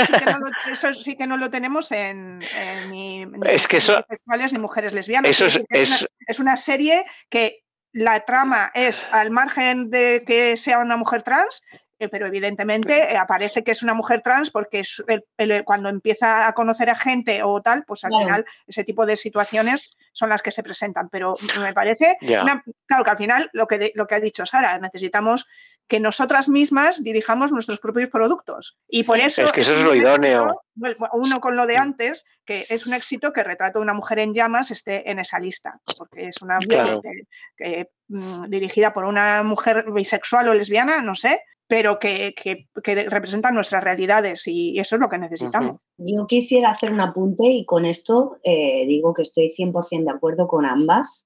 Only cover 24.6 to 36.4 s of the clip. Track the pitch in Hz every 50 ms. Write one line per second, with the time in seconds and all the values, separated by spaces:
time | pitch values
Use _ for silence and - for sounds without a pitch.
24.6 | 254 190 180 180 190 185 - 185 190 180 190 208 214 226 233 254 - _ _ -
25.6 | - - _ _ _ - - 220 214 214 202 - 262 247 285 269 269 285 277 285
26.6 | 294 285 285 269 294 330 359 330 233 220 220 220 214 - 226 247 277 285 294 233
27.6 | 226 - 208 202 - 220 220 240 254 254 - 220 220 240 349 349 - - - -
28.6 | - - - _ _ _ - 233 226 240 226 226 254 294 294 - - - - -
29.6 | 120 135 156 156 160 160 139 123 113 131 143 143 143 139 127 117 113 107 110 -
30.6 | - _ _ 220 233 247 226 - 226 220 - 233 262 262 269 247 - 254 247 247
31.6 | 247 233 233 254 277 285 269 269 233 262 320 330 - _ _ _ _ - 208 190
32.6 | - - 226 226 226 240 247 247 - - 285 220 - 294 285 254 202 180 180 -
33.6 | 185 190 190 220 214 214 208 208 202 - 226 214 214 214 208 233 226 226 233 240
34.6 | 262 - 220 - - 214 196 196 - - 202 190 180 - - 175 180 185 185 -
35.6 | - 156 - - _ - - - 170 - _ 175 - 180 - -